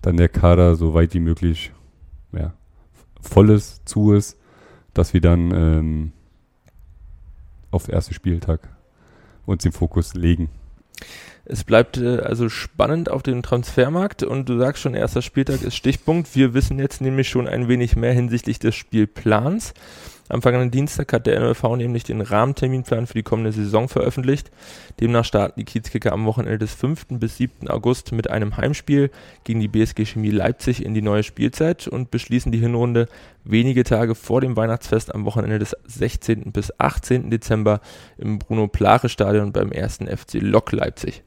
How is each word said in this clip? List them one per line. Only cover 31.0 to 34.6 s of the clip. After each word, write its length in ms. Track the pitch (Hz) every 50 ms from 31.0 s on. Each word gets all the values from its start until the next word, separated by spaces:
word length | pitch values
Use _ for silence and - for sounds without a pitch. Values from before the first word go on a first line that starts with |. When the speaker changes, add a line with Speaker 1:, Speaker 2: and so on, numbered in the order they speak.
Speaker 2:
neue 220 | 107 107 101 107
Spielzeit 680 | 104 - - - 113 120 - - 156 160 165 - - -
und 220 | - 117 127 -
beschließen 420 | - 123 - - 117 123 - -
die 60 | 113 113
Hinrunde 500 | 113 120 120 117 120 120 120 117 117 - - - - - _ _
wenige 420 | _ - 110 113 117 131 131 127 123
Tage 300 | - 127 110 120 113 113
vor 280 | - - - 117 131
dem 120 | 131 127 120
Weihnachtsfest 600 | 107